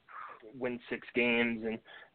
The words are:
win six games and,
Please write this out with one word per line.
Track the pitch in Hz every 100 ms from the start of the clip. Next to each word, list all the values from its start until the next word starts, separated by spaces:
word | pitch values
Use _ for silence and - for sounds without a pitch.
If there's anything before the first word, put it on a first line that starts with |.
| - - - - 110 127
win | 123 120 -
six | 117 - -
games | 120 117 120 113 110
and, | 110 - - -